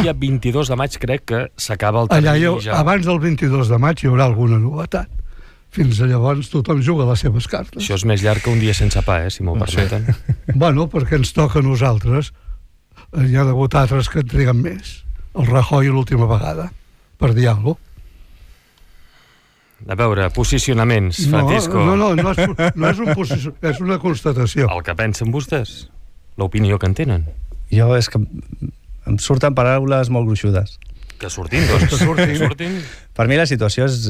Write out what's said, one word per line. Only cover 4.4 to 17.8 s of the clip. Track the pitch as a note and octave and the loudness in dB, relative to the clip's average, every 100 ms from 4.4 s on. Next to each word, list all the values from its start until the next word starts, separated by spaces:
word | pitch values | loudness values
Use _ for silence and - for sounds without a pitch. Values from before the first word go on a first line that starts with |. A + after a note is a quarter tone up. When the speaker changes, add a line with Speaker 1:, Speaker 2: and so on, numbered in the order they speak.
| A#2 A2+ | 2 2
Speaker 2:
novetat. | A#2+ D3+ E3 F#3 - - - - - - _ | 2 -2 -4 -6 -6 -8 -8 -12 -20 -20 _
Fins | - C3+ G#2+ | -2 0 2
a | B2+ | 2
llavors | B2 B2+ C#3 - | 2 2 0 -2
tothom | D#3 A#2+ D3 B2+ | -2 0 0 2
juga | E3 B2 | 2 2
les | B2 | 2
seves | C3 A2+ - | 0 0 -2
cartes. | - - - | -6 -8 -8
Speaker 1:
Això | G3+ G2 | -4 -2
és | A2 | 0
més | G2+ | 2
llarg | G#2+ G#2+ | 2 0
que | A#2+ | 0
un | A2+ | 2
dia | A2 | 2
sense | G2+ G#2 - | 2 2 2
pa, | - F2 F2+ | 0 0 -2
eh, | |
si | - F#2 | -4 -2
m'ho | A2 | -2
Speaker 3:
No | - | -2
sé. | - G2 | 0 0
Speaker 1:
permeten. | A2 A#2 - - | 0 0 -2 -2
Speaker 2:
<laughs> | - - C3 | -4 -2 2
Bueno, | E3 C#3 E3 | 2 2 0
perquè | D#3+ A#2+ D3+ | -2 0 0
ens | B2+ | 0
toca | - D3 D3+ | 0 2 2
a | C3+ | 2
nosaltres. | B2 C3 A2 A#2 C3+ C#3+ - - - - _ _ - - | 2 2 2 2 0 -2 -10 -14 -14 -16 _ _ -20 -8
Eh, | E3 C3 | 0 2
hi | C3+ | 4
ha | C3+ | 2
hagut | B2+ C3+ D3 | 2 2 2
altres | B2+ C3+ B2 | 2 2 0
que | D#3+ | -2
en | A#2+ | 0
triguen | C#3 B2+ A#2+ | 2 2 2
més. | E3+ F#3+ - - - - - | 0 -6 -14 -16 -12 -12 -8
El | F#3+ A#2+ | -2 2
Rajoy | C3 - C#3+ C#3 | 2 2 2 2
l'última | C3 A#2+ B2 A#2 | 2 0 2 2
vegada, | A2 D#2 D#2+ E2+ - _ _ _ - | 2 -2 -4 -8 -12 _ _ _ -2
per | C3 | 2
dir | A2+ A#2+ | 4 2
alguna | G#2 A#2 | 2 0
cosa. | E3+ | -4